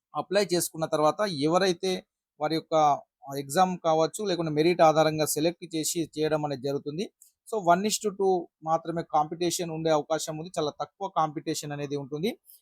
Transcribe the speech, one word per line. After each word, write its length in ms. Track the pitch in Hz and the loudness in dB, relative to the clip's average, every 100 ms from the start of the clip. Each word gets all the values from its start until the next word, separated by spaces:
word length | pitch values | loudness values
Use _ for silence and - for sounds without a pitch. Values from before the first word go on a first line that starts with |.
| _ | _
అప్లై 320 | 151 - 190 196 | -10 -2 -2 0
చేసుకున్న 320 | 175 160 160 160 | 0 -2 -4 -2
తర్వాత 340 | 156 151 151 | 2 2 2
ఎవరైతే 880 | 208 147 151 180 190 175 190 185 - _ _ _ | -2 0 2 4 2 0 -2 -4 -8 _ _ _
వారి 140 | 151 | -4
యొక్క, 200 | 160 - | -4 0
ఆ, 600 | 160 151 135 - _ 139 139 | 2 4 2 -4 _ -10 -8
ఎగ్జామ్ 420 | 135 151 185 180 | -2 2 2 2
కావచ్చు, 460 | 165 160 160 - | 0 2 2 -2
లేకుంటే 260 | 202 175 165 | -4 -2 0
మెరిట్ 300 | 151 165 175 | 2 2 6
ఆధారంగా 460 | 160 156 156 156 147 | 6 6 4 2 -2
సెలెక్ట్ 480 | 147 165 170 170 | 0 -2 -2 -8
చేసి 360 | 160 151 175 151 151 | -6 -4 -4 -4 -4
చేయడం 260 | 156 151 | -2 0
అనేది 180 | 147 135 | -2 -4
జరుగుతుంది. 480 | 135 139 147 151 226 _ - _ - | -4 -4 -6 -8 -8 _ -20 _ -8
So 80 | 220 | -2
వన్ 200 | 170 175 | 2 4
is 220 | 214 - 214 | 2 -2 -4
to 100 | 190 | 0
టూ 320 | 190 185 - _ | 0 0 -2 _
మాత్రమే 380 | 156 160 165 165 | -2 -2 -2 -6
కాంపిటీషన్ 680 | 165 156 156 170 175 - 170 | -2 0 0 -2 -2 -2 -4
ఉండే 200 | 160 160 | -2 2
అవకాశం 460 | 151 147 156 - 156 | 2 2 -4 -4 -8
ఉంది. 120 | 175 - | -8 -4
చాలా 140 | 147 - | -4 -4
తక్కువ 280 | 147 _ 196 | -10 _ -6
కాంపిటీషన్ 640 | 175 156 151 160 151 151 | -2 -2 -2 -6 -6 -6
అనేది 240 | 143 143 143 | -8 -6 -6
ఉంటుంది. 420 | 139 147 202 320 _ - | -6 -6 -4 -6 _ -20